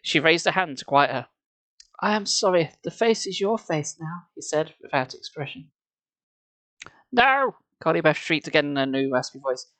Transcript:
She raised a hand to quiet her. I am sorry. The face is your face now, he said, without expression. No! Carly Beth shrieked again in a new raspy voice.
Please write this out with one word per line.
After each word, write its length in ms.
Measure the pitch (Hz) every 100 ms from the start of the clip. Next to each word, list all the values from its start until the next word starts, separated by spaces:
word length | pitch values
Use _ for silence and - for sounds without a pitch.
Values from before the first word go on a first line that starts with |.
She 200 | - 160
raised 260 | 156 170 175
a 60 |
hand 260 | 170 175 131
to 60 |
quiet 260 | - 139 143
her. 180 | 131 120 _ _ _ _ _ - -
I 160 | 202 214
am 100 | 202
sorry. 440 | - 202 180 156 -
The 80 | 175
face 360 | - 233 220 196
is 140 | 180
your 180 | 196 220
face 380 | - 160 147 -
now, 280 | 160 175 -
he 80 | -
said, 320 | - 151 151 -
without 340 | - 143 127
expression. 560 | - - - 143 131 151 _ _ _ _ _ _ _ _ _ _ _ - _ _
No! 440 | 247 254 269 262 - _ _
Carly 200 | 165 165
Beth 160 | 156 147
shrieked 300 | - 160 -
again 180 | 156 143
in 100 | 143
a 80 | 135
new 260 | 135 135
raspy 260 | 127 - 135
voice. 280 | 135 127 -